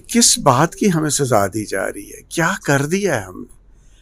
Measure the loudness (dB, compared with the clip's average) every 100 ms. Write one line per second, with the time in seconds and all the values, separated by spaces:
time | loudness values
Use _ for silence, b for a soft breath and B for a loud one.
0 | -2 2 2 2 2 4 2 0 0 2
1 | 0 0 2 2 2 -2 -6 -4 -6 -8
2 | -14 -20 -10 -4 -2 -2 0 0 0 -2
3 | -2 -2 -6 -14 -18 -20 _ -20 -20 -20